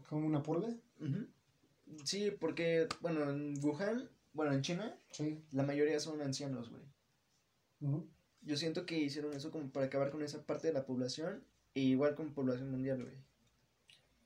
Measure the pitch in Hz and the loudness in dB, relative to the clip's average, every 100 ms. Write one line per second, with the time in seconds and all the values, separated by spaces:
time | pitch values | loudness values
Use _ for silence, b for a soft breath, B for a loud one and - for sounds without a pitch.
0 | - 151 156 151 151 165 226 233 - - | -6 -2 2 0 0 0 -2 -6 -12 -8
1 | 147 180 - - _ _ _ _ - 151 | -4 -2 -4 -12 _ _ _ _ -20 -8
2 | 143 196 208 - 160 165 165 165 160 - | -4 0 -2 0 -2 2 4 4 2 0
3 | 170 156 143 143 147 143 147 147 202 240 | -2 2 2 0 -2 0 0 2 0 0
4 | - - _ 151 151 135 156 175 226 - | -4 -14 _ -2 2 2 2 -2 -4 -8
5 | _ - 151 156 - 135 143 143 147 151 | _ -4 -2 -4 -4 0 2 4 4 4
6 | 156 151 139 131 139 123 117 117 - - | 0 -4 -2 -2 -4 -4 -8 -14 -18 -20
7 | _ _ _ _ _ _ _ _ 143 156 | _ _ _ _ _ _ _ _ -2 -2
8 | - - _ _ 151 143 160 160 175 165 | -4 -16 _ _ -4 -2 0 -2 -2 0
9 | 143 147 147 139 156 160 135 139 135 139 | 0 0 -4 -4 -6 -6 -4 0 0 2
10 | 139 151 147 151 - 143 160 139 131 127 | 0 0 -4 -6 -4 0 2 0 0 0
11 | 123 151 165 202 - _ _ 135 131 131 | 0 -2 -4 -4 -12 _ _ 2 4 6
12 | 147 147 156 143 127 127 135 131 135 131 | 6 2 -4 0 0 0 -2 -2 0 -2
13 | - - - _ _ _ _ _ - - | -4 -12 -20 _ _ _ _ _ -20 -20
14 | _ _ | _ _